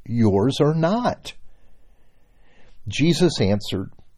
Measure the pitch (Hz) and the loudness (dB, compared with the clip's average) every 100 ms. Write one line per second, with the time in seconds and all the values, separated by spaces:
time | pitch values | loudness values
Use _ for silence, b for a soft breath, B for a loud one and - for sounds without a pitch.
0 | - 117 110 98 117 135 143 160 160 220 | -6 0 2 4 2 2 2 2 0 0
1 | 247 - - - - - - - - - | -2 -4 -10 -14 -16 -18 -20 -20 -20 -20
2 | - - - _ - - - - - - | -20 -20 -20 _ -20 -20 -20 -14 -10 0
3 | 156 151 180 - 101 104 - 95 98 - | 2 4 2 2 0 0 -2 -6 -6 -12
4 | - | -20